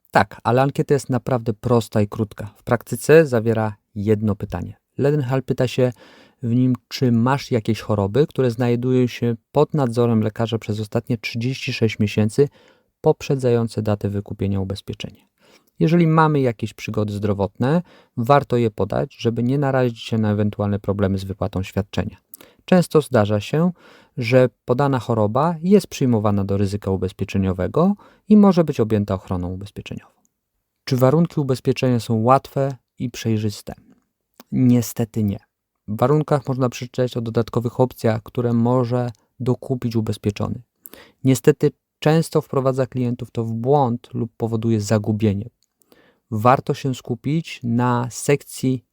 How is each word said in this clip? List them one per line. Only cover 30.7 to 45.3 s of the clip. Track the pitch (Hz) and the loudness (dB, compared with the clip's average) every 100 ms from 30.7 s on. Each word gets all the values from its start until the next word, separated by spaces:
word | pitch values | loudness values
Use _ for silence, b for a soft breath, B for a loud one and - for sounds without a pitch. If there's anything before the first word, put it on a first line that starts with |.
| _ | _
Czy | - 127 | -4 2
warunki | 127 151 170 - | 4 4 2 0
ubezpieczenia | 135 131 - 123 131 120 | -2 -2 -2 -2 0 0
są | - 113 | 0 0
łatwe | 113 135 - - 139 127 _ - | 4 4 2 -4 -4 -6 _ -10
i | 123 | -10
przejrzyste? | - 117 107 107 104 - - _ _ _ _ _ - - | -6 -2 -2 -2 -6 -12 -18 _ _ _ _ _ -20 -8
Niestety | 135 127 120 113 - 117 - | 0 4 4 0 -4 -6 -2
nie. | 107 98 - _ _ _ - | -2 -4 -10 _ _ _ -10
W | 107 | 0
warunkach | 127 151 151 147 - | 2 2 2 -2 -2
można | 131 123 | -2 -2
przeczytać | - 123 - 123 - | -4 -8 -4 -4 -4
o | |
dodatkowych | 117 113 113 - 117 - | -4 -2 -2 -4 -2 0
opcjach, | 127 - 120 110 | -2 0 -2 -2
które | - - 120 | -4 -4 0
może | 117 117 127 117 123 120 113 _ - | 2 2 2 0 -2 -4 -10 _ -6
dokupić | 123 123 - 127 120 113 | -4 -2 -4 -6 -4 -2
ubezpieczony. | 110 104 107 101 104 107 - _ B B B B | -4 -4 -4 -4 -6 -8 -14 _ B B B B
Niestety | 131 131 - - 147 - _ _ | 0 2 2 2 0 -4 _ _
często | 151 160 160 160 | 0 0 0 -4
wprowadza | - 135 131 131 127 | -2 -2 -2 -2 -4
klientów | 127 123 123 120 | -4 -4 -4 -8
to | - | -6
w | 113 | -6
błąd | 113 120 147 127 120 - | -4 0 2 2 -2 -8
lub | 123 117 - | -8 -8 -6
powoduje | 113 113 113 113 | -6 -2 0 0
zagubienie. | 101 110 104 107 107 | 2 0 0 0 0